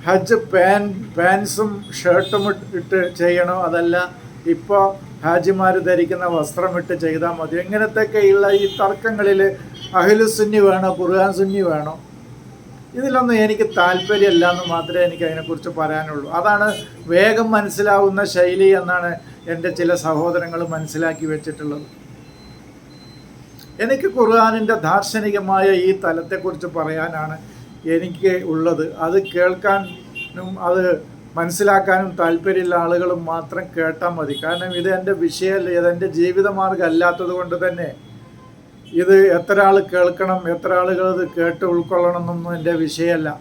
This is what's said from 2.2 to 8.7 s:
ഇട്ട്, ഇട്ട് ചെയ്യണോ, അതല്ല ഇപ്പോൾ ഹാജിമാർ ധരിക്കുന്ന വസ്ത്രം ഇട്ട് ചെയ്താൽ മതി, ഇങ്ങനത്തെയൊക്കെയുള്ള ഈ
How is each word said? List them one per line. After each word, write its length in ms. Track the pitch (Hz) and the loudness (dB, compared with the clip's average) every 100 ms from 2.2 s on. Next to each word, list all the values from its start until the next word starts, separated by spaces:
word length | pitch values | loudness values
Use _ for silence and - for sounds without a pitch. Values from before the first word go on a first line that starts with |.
| 190 208 202 | 2 -2 -2
ഇട്ട്, 160 | 190 - 185 | -4 -6 -10
ഇട്ട് 180 | - 190 180 180 | -2 -2 -2 0
ചെയ്യണോ, 360 | 175 175 175 185 175 | 0 2 0 0 -2
അതല്ല 280 | 170 170 175 180 - - - 165 | 0 0 0 -2 -8 -20 -10 -4
ഇപ്പോൾ 300 | 165 - 202 196 - - - | -4 0 2 2 0 -14 -6
ഹാജിമാർ 520 | 151 175 175 190 190 185 170 | 0 0 2 2 2 2 2
ധരിക്കുന്ന 380 | 180 170 180 180 | 2 0 -2 -2
വസ്ത്രം 400 | 165 147 - 185 175 | -2 -4 -4 -4 -4
ഇട്ട് 160 | - 175 | -6 -4
ചെയ്താൽ 300 | 160 160 170 165 | -2 -2 -4 -4
മതി, 160 | 160 165 | -6 -6
ഇങ്ങനത്തെയൊക്കെയുള്ള 880 | 185 214 214 220 214 214 202 196 202 202 | -4 -2 -2 0 0 2 4 6 4 2
ഈ 60 | 196 | 0